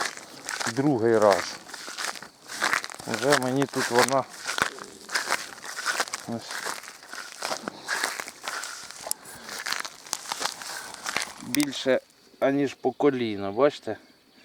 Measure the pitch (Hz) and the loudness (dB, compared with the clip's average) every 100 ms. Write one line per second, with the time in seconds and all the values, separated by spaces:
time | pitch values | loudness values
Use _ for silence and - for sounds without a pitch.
0 | - - - - - - - 117 143 123 | -4 -6 -14 -12 -8 -4 -2 2 4 6
1 | 113 113 104 92 - - - - - - | 6 8 8 8 4 -8 -12 -12 -10 -6
2 | - - - - - - - - - - | -6 -6 -14 -18 -12 -2 0 0 -2 -10
3 | - 113 127 143 127 135 135 135 123 120 | -4 0 4 4 4 2 2 0 4 6
4 | 120 135 - - - - - - - - | 6 4 0 -6 -4 0 0 -2 -14 -16
5 | - - - - - - - - - - | -6 -4 -2 -2 -4 -12 -10 -4 -2 -2
6 | - - - 117 - - - - - - | -2 -4 -6 -6 -6 -6 -6 -8 -10 -16
7 | - - - - - - - - - - | -16 -14 -12 -8 -6 -4 -6 -10 -4 -2
8 | - - - - - - - - - - | -2 -2 -8 -8 -8 -6 -8 -10 -14 -12
9 | - - - - - - - - - - | -6 -6 -6 -14 -12 -8 -4 -4 -4 -10
10 | - - - - - - - - - - | -6 -6 -4 -4 -4 -6 -10 -10 -10 -10
11 | - - - - 113 131 143 127 131 135 | -4 -4 -4 -8 0 2 2 2 2 2
12 | - _ - - 135 139 139 - 127 120 | 2 _ -20 0 2 4 0 0 -2 4
13 | 143 131 117 101 98 101 143 - - 104 | 4 4 0 0 -2 4 4 4 -6 -8
14 | - _ _ _ | -10 _ _ _